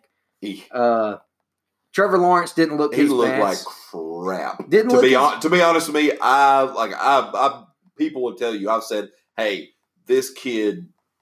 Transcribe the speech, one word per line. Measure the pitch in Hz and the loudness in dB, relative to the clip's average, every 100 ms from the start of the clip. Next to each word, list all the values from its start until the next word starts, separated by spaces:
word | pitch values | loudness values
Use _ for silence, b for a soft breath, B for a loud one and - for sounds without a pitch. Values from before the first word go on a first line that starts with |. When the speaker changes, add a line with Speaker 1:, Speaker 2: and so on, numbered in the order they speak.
| _ _ _ _ | _ _ _ _
Speaker 1:
Eek. | 104 101 - | -12 -12 -10
Speaker 2:
Uh, | 123 120 113 107 101 _ _ _ _ _ _ _ | -2 0 0 -2 -6 _ _ _ _ _ _ _
Trevor | - 196 185 | -2 2 2
Lawrence | 175 175 170 | 4 2 2
didn't | - 160 147 | 0 0 0
look | 147 | -2
Speaker 1:
He | 123 | 2
Speaker 2:
his | 147 | 2
Speaker 1:
looked | 131 117 | 2 0
Speaker 2:
best. | 107 101 90 - | 0 0 -2 -8
Speaker 1:
like | - - | -18 -16
crap. | 90 80 85 92 92 71 - - | -12 -10 -8 -6 -6 -8 -10 0
Speaker 2:
Didn't | 190 220 | 2 4
Speaker 1:
To | 247 | 4
Speaker 2:
look | |
Speaker 1:
be | 131 | 4
Speaker 2:
his | 127 | 4
Speaker 1:
hon-, | 143 151 | 2 0
to | 160 | 0
be | 180 | 2
honest | 170 165 151 | 4 2 0
with | 151 | 0
me, | 151 - | 0 0
I, | 117 135 139 135 | 2 4 4 4
like, | 135 - 113 | 2 -2 -6
I, | 95 117 139 104 | -2 2 2 0
I, | 98 131 117 - _ _ - | -2 -2 -2 -12 _ _ -6
people | 156 135 | -6 -4
will | 123 110 | -8 -4
tell | 120 | -6
you, | 110 98 | -4 -4
I've | 110 | -4
said, | 107 107 101 _ _ - | -4 -8 -8 _ _ -6
"Hey, | 110 98 78 _ _ _ - | -4 -4 -10 _ _ _ -2
this | 131 131 | -2 -2
kid | - 131 113 107 92 87 _ _ _ | -8 -6 -2 -2 -4 -10 _ _ _